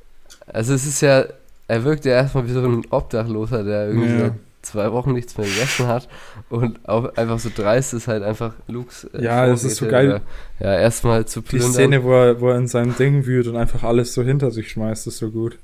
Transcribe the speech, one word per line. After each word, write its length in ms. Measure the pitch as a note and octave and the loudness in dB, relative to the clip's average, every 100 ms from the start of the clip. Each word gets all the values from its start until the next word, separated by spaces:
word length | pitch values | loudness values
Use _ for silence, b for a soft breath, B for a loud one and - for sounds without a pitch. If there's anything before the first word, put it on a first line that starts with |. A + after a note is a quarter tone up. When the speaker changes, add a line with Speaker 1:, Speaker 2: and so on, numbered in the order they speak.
| - - - - - | -20 -20 -20 -20 -10
Speaker 1:
also 220 | A2 A2+ | -6 0
es 120 | C3+ C#3+ | 0 -2
ist 160 | - | 0
ja, 240 | C#3+ C3+ - - - - - | 4 4 2 -6 -20 -16 -4
er 160 | A2+ | -2
wirkt 220 | C3 D#3 C3 | 0 -2 2
ja 80 | |
erstmal 340 | B2 C3+ C3+ A#2+ | 2 2 0 -2
wie 40 | |
so 100 | B2+ | -2
ein 220 | B2+ A#2 - | 0 0 -2
Obdachloser, 760 | C3 - A2+ A2+ G#2+ A2 B2 | -4 -2 -4 -4 -4 -4 -4
der 240 | G2+ G#2 G#2 | -2 -2 -2
irgendwie 240 | A2+ A#2 | 0 2
Speaker 2:
Ja. 80 | A#2+ | 2
Speaker 1:
seit 140 | A#2 A2 - _ | 0 -4 -14 _
zwei 300 | - G#2+ G#2 | -10 -4 -2
Wochen 180 | A#2 C3 | -2 -2
nichts 240 | B2 - - | -4 -6 -8
mehr 80 | G#2 | -4
gegessen 400 | G2 C#3 - B2 | -2 -2 -2 0
hat 200 | A#2+ - B B G#2+ - | -2 -4 B B -20 -8
und 380 | A#2 A#2+ - - | -2 -2 -4 -2
auch 280 | A2 B2+ - | -2 -2 -4
einfach 220 | A#2 A#2 | -2 -2
so 100 | A2 | -6
dreist 400 | G#2+ G2+ A#2+ C3+ | -4 0 0 0
ist, 140 | A#2+ B2 | -6 -4
halt 160 | A2 | -4
einfach 300 | G2+ A2 A#2 A2+ - | -4 -6 -6 -10 -12
Lukes, 360 | A#2 B2 - - | -12 -12 -16 -14
äh, 80 | B2 | -6
Speaker 2:
Ja, 240 | A#2 A#2+ B2+ | -2 2 4
das 160 | A#2 C3 | 4 0
ist 100 | - | -2
so 80 | A2+ | 0
Speaker 1:
Vorräte, 220 | B2 C#3 | 4 4
Speaker 2:
geil. 120 | G2+ - B B - | 2 -4 B B -6
Speaker 1:
äh, 40 | |
ja, 100 | F#2+ F#2+ | 0 2
erstmal 460 | A2 - A#2+ A2+ A2 | 2 2 2 2 0
zu 160 | A#2 | -8
Speaker 2:
Die 60 | A2 | -4
Speaker 1:
plündern. 260 | B2+ B2 | 0 2
Speaker 2:
Szene, 300 | B2 C3+ C#3 | 4 4 4
wo 100 | B2+ | 6
er, 260 | B2+ B2 A#2+ | 6 6 4
wo 100 | B2 | 2
er 80 | B2 | 2
in 100 | B2 | 0
seinem 280 | A#2+ A#2+ A#2+ | 0 0 2
Ding 300 | C#3 C#3+ B2+ | 2 2 2
wühlt 220 | B2+ A#2 | 0 0
und 100 | A#2 | 2
einfach 260 | A2+ A2+ | 2 2
alles 300 | A2 A#2+ A#2+ | 2 2 2
so 80 | - | -2
hinter 280 | A#2+ C#3+ C3+ | 0 0 0
sich 180 | A2 G#2+ | -2 -8
schmeißt, 360 | A2+ A2 A2 A#2 | -6 -4 -6 -8
ist 100 | - | -8
so 120 | A2+ | -8
gut. 260 | A2+ A2+ A2+ | -4 -6 -8